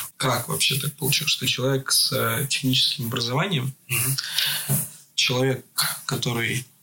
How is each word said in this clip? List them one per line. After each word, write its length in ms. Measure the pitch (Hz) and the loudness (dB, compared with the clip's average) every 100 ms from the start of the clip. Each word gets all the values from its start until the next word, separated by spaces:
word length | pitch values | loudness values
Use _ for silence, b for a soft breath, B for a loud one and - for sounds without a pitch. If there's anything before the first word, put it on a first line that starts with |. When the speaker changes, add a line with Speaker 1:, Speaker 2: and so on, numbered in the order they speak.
| B - | B -2
Speaker 1:
как 300 | 139 117 - | 0 0 0
вообще 300 | 131 - 135 | 0 2 0
так 160 | 143 - | -2 -2
получилось, 360 | 131 139 - | 0 0 0
что 140 | - 127 | 0 0
человек 460 | - 131 135 135 | 0 2 0 2
с, 200 | - - | 2 2
э, 360 | 123 113 120 135 | 2 2 0 0
техническим 560 | - 135 127 - - 113 | 0 2 4 2 0 -4
образованием, 680 | 110 117 131 196 160 131 - - | -2 0 0 0 0 -2 -8 -6
Speaker 2:
Мгм. 300 | 127 127 135 B B B B B - - - - | -2 0 -2 B B B B B -2 -2 -10 -12
Speaker 1:
человек, 500 | - - 127 135 127 - - B B - | -2 0 2 2 0 -4 -4 B B -4
который, 580 | 131 123 117 113 127 - _ | -2 0 0 0 -2 -6 _